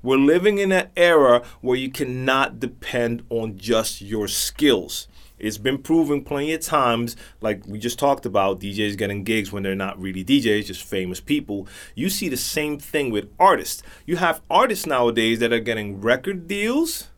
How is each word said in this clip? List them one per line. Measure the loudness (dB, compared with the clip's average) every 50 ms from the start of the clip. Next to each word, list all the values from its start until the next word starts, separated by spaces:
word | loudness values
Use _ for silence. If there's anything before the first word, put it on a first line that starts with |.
We're | 2 2 4
living | 4 6 6 4 6 4 2 2 2
in | 2 2
an | 2 2 0 -2 _
era | 4 4 6 8 6 8 8 6 6 4 -2 -18 -6
where | -2 0 0
you | 0 0 -6
cannot | -4 -6 -6 -4 -4 -2 0 0 2 2 0 -2 -2 -6
depend | -8 -8 -8 -10 -12 -4 -2 0 0 0 -2 -4 -6 -6
on | -4 -4 -4 -4 -8 -10
just | -2 0 2 2 2 -2 -6 -10
your | -10 -6 -4 -4 -2
skills. | -2 -2 -4 -4 -4 -2 2 4 4 4 4 0 -4 -10 -10 -10 -12 _ -20 -20 -20 -16 -6
It's | -6 -6 -6 -2
been | -4 -4 -4 -4
proven | -2 2 2 2 4 2 0 -2
plenty | -2 -4 -6 -4 -2 -4 -4
of | -4
times, | -4 -2 0 2 2 2 2 0 -2 -4 -8 -12 -18 -20 -16 -6
like | -4 -4 -4 -4 -6
we | -12 -12 -6
just | -6 -6 -2 0
talked | 2 2 2 2 -2
about, | 0 2 2 2 2 0 -2
D | -6 -8
Js | -4 -2 -2 -2 -2
getting | -2 -4 -4 -4 -4 -2
gigs | 0 0 0 0 -2
when | -6 -6
they're | -4 -4 -2
not | -2 -4 -6 -6 -8
really | -8 -8 -6 -8 0
D | 2 2 2
Js, | 4 2 2 0 0
just | -4 -12 -14
famous | -10 -6 -4 -4 -4 -4 -8 -10
people. | -4 -2 -2 -2 -2 -4 -8 -8 -8 -12 -16 -20 -20 -16 -8
You | -4 -4 -4
see | -2 -4 -4 -4
the | -4
same | -4 -6 -4 -4 -4 -4 -4 -6 -8
thing | -10 -6 -4 -2 -2 0
with | -2 -4 -4 -6 0 4
artists. | 6 6 6 4 0 -6 -10 -10 -12 -20 -20 -18 -6
You | -6 -2
have | 0 0 0 0 -2 -6 2
artists | 4 4 4 4 2 -4 -2
nowadays | 0 2 2 2 2 4 2 2 2 2 2
that | 2 0
are | 0 0
getting | 0 -2 -4 -4 -4 -8 -8 -4
record | 0 0 0 2 0 -6 -6 -6 -6 -6
deals | -4 -2 -2 0 0 0 0 -2 -4 -10 -12 -14 -20